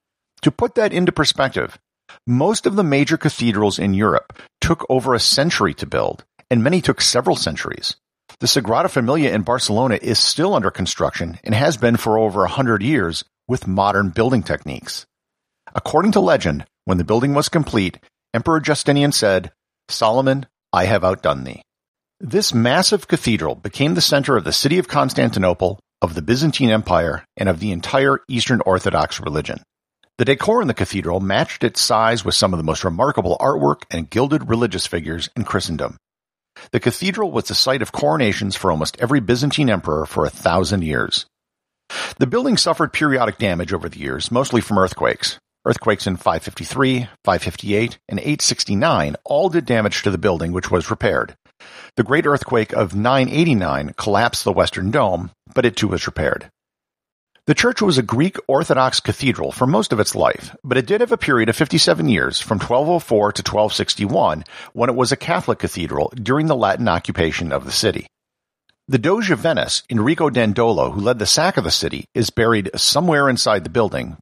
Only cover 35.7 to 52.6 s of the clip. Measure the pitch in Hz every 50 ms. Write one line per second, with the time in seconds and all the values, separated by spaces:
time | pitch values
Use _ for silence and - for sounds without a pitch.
35.7 | 82 73 69 62 60 - _ _ _ _ _ _ _ _ _ _ _ - - -
36.7 | - 123 - 127 - - 180 190 190 214 214 175 - - - - - - - 135
37.7 | 131 135 - - - - - 147 160 160 127 104 92 - 107 98 95 - - 95
38.7 | 82 78 80 - - - 123 113 143 143 110 92 123 120 139 143 - 147 147 123
39.7 | 104 90 - 85 76 78 78 - - 92 78 71 - - - 95 85 95 92 78
40.7 | 104 98 82 78 71 62 52 - - - - - _ _ _ _ _ _ _ _
41.7 | _ _ _ - - - - - - - 135 123 196 240 254 277 220 - - 175
42.7 | 160 - 160 131 - - 160 147 135 127 120 107 101 - 117 101 87 85 87 87
43.7 | 101 82 82 85 - - 73 67 64 71 - - 117 123 139 - - 113 98 -
44.7 | 107 95 95 90 - - - 58 - - - - - - _ _ _ _ - -
45.7 | 127 - - 113 104 - - 101 92 85 - 98 82 85 - - - - - -
46.7 | - 131 135 131 131 123 123 - - _ - - 92 87 - - - - - 101
47.7 | 101 104 117 117 - - _ - - 98 - 143 151 147 - - 120 - - -
48.7 | 104 98 135 165 143 98 76 73 - - - - 143 147 180 190 160 170 135 123
49.7 | 123 113 104 101 - - - 101 95 87 85 104 87 80 82 85 87 92 - -
50.7 | 92 90 80 - - - 123 107 80 64 58 - - _ _ _ _ _ - -
51.7 | - - - - _ - 113 113 135 156 156 147 143 135 - - - 117